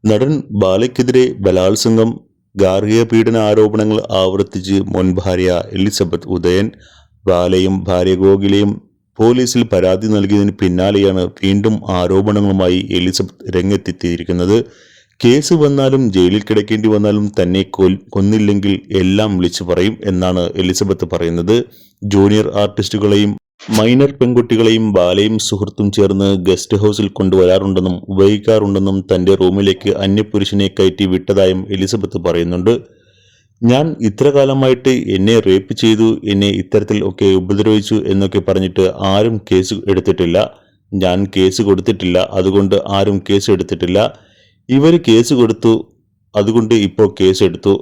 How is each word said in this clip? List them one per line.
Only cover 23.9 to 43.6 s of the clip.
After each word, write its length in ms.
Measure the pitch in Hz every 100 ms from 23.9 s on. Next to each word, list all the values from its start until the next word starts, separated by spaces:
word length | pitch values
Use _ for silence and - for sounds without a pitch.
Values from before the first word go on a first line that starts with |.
| 123 139
പെൺകുട്ടികളെയും 720 | - 123 120 117 110 113 113 110
ബാലയും 420 | 95 87 95 107 110
സുഹൃത്തും 500 | - 98 101 - 101
ചേർന്ന് 380 | 101 98 98 98 98
ഗസ്റ്റ് 360 | 90 92 - 104
ഹൗസിൽ 300 | 104 104 101
കൊണ്ടുവരാറുണ്ടെന്നും 880 | - 95 95 90 95 98 92 92 87 -
ഉപയോഗിക്കാറുണ്ടെന്നും 920 | 95 98 107 104 110 101 98 98 98
തന്റെ 320 | 92 92 90
റൂമിലേക്ക് 560 | 95 92 98 101 92 101 -
അന്യപുരുഷനെ 720 | 98 101 107 104 98 101 98
കയറ്റി 380 | 95 95 92 98
വിട്ടതായും 540 | 92 92 98 95 92 98
എലിസബത്ത് 480 | 98 95 110 95 98
പറയുന്നുണ്ട്. 540 | 87 85 85 90 95 120 - _ _ _ _ _ _ _
"ഞാൻ 220 | 117 127 160 -
ഇത്ര 260 | 113 101 139
കാലമായിട്ട് 640 | 139 135 135 131 127 135 127 -
എന്നെ 280 | 95 98 113
റേപ്പ് 340 | 98 95 98
ചെയ്തു, 340 | 113 117 107 113 -
എന്നെ 260 | 104 98 101
ഇത്തരത്തിൽ 460 | 98 98 107 101 104
ഒക്കെ 240 | 98 95 98
ഉപദ്രവിച്ചു 640 | 95 92 101 107 107 98 110
എന്നൊക്കെ 360 | - 98 98 101
പറഞ്ഞിട്ട് 440 | 87 95 95 90 92 -
ആരും 320 | 95 98 113 110
കേസ് 380 | - 92 95 98 101
എടുത്തിട്ടില്ല. 500 | 98 95 87 87 87 - - _ _ _
ഞാൻ 260 | 98 92 90 98
കേസ് 360 | 95 92 92
കൊടുത്തിട്ടില്ല, 560 | 101 95 90 98 92 90 90
അതുകൊണ്ട് 440 | 98 95 98 98 98 -
ആരും 300 | 98 98 98
കേസ് 280 | 95 101 107
എടുത്തിട്ടില്ല. 480 | 95